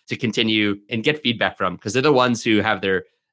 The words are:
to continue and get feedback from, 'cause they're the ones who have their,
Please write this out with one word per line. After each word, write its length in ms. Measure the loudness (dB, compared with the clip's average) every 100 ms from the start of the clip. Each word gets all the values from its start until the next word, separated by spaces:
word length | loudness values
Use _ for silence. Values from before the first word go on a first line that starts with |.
| -12
to 80 | -6
continue 580 | -4 0 0 2 0 -2 -6
and 140 | -4
get 180 | -2 -2
feedback 360 | -2 -2 -2 -2
from, 200 | -4 -4
'cause 160 | -4
they're 80 | 0
the 100 | 2
ones 320 | 4 2 0
who 160 | 2 2
have 220 | 2 0
their, 240 | 0 -2 -4 _ _